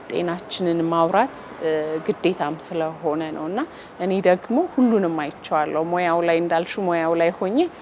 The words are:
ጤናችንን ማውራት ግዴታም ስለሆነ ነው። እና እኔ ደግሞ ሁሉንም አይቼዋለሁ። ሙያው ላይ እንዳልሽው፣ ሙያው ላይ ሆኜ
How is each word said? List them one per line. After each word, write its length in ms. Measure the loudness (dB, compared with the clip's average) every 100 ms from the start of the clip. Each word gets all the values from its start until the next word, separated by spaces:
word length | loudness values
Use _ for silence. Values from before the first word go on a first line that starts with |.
| -8
ጤናችንን 720 | -4 -4 -4 -8 -4 0 0
ማውራት 520 | 0 2 4 2 0 -4 -16 -6 -2 -2 -2 -4
ግዴታም 540 | -4 0 -2 0 -4 -4
ስለሆነ 640 | -6 -4 -4 -2 -2 -2 -4
ነው። 120 | -6 -4
እና 140 | -4 -6 -10 -18 -6
እኔ 120 | -2 2
ደግሞ 340 | 4 4 2 0 2
ሁሉንም 460 | 4 4 4 2 -2
አይቼዋለሁ። 640 | -6 -8 -2 0 2 0
ሙያው 360 | 0 0 2 2
ላይ 140 | 4 2
እንዳልሽው፣ 440 | 2 0 0 -2
ሙያው 300 | 0 0 2
ላይ 160 | 2 2
ሆኜ 260 | 2 0 2 0 -4